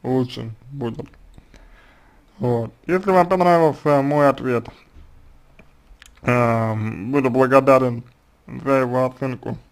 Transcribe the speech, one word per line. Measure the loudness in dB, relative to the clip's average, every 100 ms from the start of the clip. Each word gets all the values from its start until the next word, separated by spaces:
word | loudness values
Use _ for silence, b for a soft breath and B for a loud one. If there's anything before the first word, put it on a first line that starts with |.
лучше | -2 -2 -2 -8 -14 -16 -18
будет. | -10 -10 -10 -16 -20 -20 -20 b b b b b b b b _ -8
Вот. | -4 -2 -4 -12 -4
Если | -4 2
вам | 2 4
понравился | 2 4 4 2 0 0 0
мой | 2 2 2
ответ, | 2 -2 -4 -6 -20 _ -20 -20 -20 -20 -20 _ -20 -20 _ _ -20 -20 _
эм, | -2 0 2 0 -2 -4 -6 -8 -2
буду | 0 0
благодарен | 2 4 4 6 4 2 -4 -12 _ _ _ -18
за | -12 -2 -2
его | 0 -2
оценку | -4 -4 -8 -8 -10 -12 _